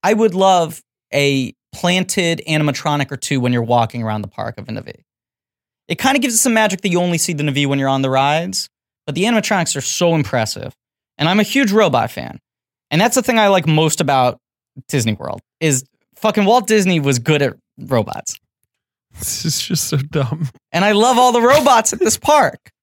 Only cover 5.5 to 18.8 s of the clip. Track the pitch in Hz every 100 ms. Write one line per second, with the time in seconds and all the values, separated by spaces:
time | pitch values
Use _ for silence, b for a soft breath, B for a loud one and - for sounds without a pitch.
5.5 | _ _ _ - 170 269 277 247 226 254
6.5 | 220 214 185 202 175 180 165 - 151 147
7.5 | 139 139 139 135 135 135 131 139 156 180
8.5 | 185 - _ _ _ - 147 214 226 -
9.5 | 196 165 139 - - 175 165 135 123 110
10.5 | - - - _ _ _ - 156 196 214
11.5 | 269 240 208 190 127 117 - 64 - _
12.5 | _ _ _ _ 156 220 254 240 226 202
13.5 | 190 156 151 160 - 160 135 123 - _
14.5 | _ _ - - 143 113 104 65 - _
15.5 | _ 160 131 - _ _ _ 214 208 196
16.5 | 247 220 214 190 170 139 123 117 151 139
17.5 | - _ - - 123 104 - - - _
18.5 | _ _ _